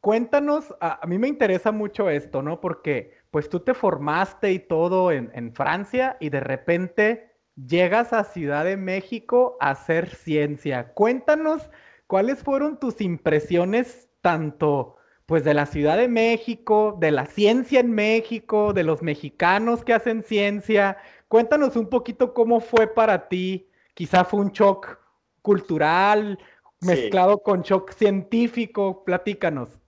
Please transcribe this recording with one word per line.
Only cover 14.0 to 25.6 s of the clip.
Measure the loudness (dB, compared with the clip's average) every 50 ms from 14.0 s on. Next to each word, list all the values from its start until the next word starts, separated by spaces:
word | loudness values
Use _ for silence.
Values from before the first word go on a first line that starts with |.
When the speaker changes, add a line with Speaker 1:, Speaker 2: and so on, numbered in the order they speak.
| _ _ _ _
Speaker 1:
tanto, | 0 0 0 0 -4 -6 -4 -2 0 0 0 0 -4 -8 _ _ _ _ _ _ _
pues, | -2 0 0 2
de | 2 2
la | 2 0
Ciudad | -2 -2 -2 0 2 2
de | 2 2
México, | 2 2 2 2 2 0 -2 -4 -8 -10 -8 -2 0 2 2 2 0 0 0
de | 0 0
la | 0 0 -2
ciencia | -4 -2 2 4 4 4 2 0 2 2 2
en | 4 4
México, | 0 0 2 2 2 0 0 -4 -8 -10 -6 -2 0 0 2 2 0
de | 0 0
los | 0 -2 -2
mexicanos | -2 -6 -6 -6 -8 -16 _ _ 2 2 2 2 2 0 -2 -2 0
que | 2 0
hacen | 2 2 -2 -4 -4 -4
ciencia? | -2 -2 0 0 0 -2 -4 -4 0 2 2 2 2 -2 -6 -14 -20 -20 _ _
Cuéntanos | _ 2 2 4 4 2 2 2 2 0
un | -2 -4 0
poquito | -2 -2 -2 -4 -2 -2 -2 -2 2
cómo | 0 2 4 2 0
fue | 0 2 4 4 4
para | 4 2 2 2 4 2 0 -2
ti. | -4 -6 -4 -4 -4 -6 -6 -10 _ _ _ _ _ _
Quizá | -10 -4 2 4 4 4
fue | 4 2 0
un | 0 -2
shock | 2 4 4 4 4 2 -6 -16 -18 _ _ _ _ _ _ _ _ _
cultural, | _ 2 2 2